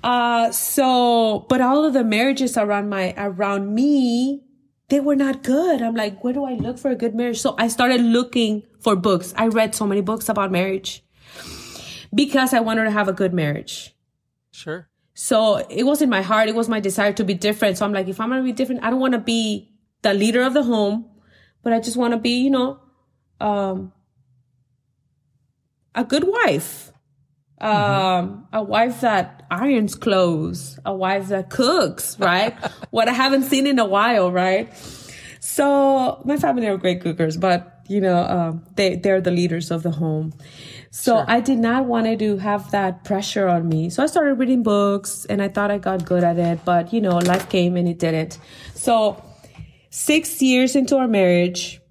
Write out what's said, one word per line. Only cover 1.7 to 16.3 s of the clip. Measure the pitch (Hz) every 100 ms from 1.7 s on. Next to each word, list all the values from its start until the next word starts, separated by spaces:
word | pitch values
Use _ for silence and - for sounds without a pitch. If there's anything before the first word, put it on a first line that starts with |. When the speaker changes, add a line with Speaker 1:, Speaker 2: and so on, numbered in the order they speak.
| 277 311
Speaker 1:
of |
the | 269
marriages | 226 214 262 269 254 240
around | 208 208 208
my, | 196 185 180
around | 202 185 202 202 196 214
me, | 277 285 254 233 262 277 _ _ _ _ _
they | 277
were | 277 277
not | 269 269
good. | - 269 359 285
I'm | 233 226
like, | 208 196
"Where | 247
do | 262
I | 277
look | 240 233 247
for | 277
a | 254
good | 233 220
marriage?" | 240 226
So | 269 -
I | 226
started | 220 247 254
looking | 240 233 247 247 226 208 - _
for | - 196
books. | 202 180 180 -
I | 226
read | 220 220
so | - 208
many | 196
books | 196 220 220
about | 208 196
marriage | 180 190 190 - - _ _ - - - - - - - - -
because | 208 285 277 262
I | 247
wanted | 226 220
to | 220
have | 208 202
a |
good | 185 190
marriage. | 175 151 147 - - - _ _ _ _ _ _
Speaker 2:
Sure. | - - 165 165 _ _ -
Speaker 1:
So | - 226 220 202 -
it | -
was | 254 294
in | 285
my | 196
heart. | 185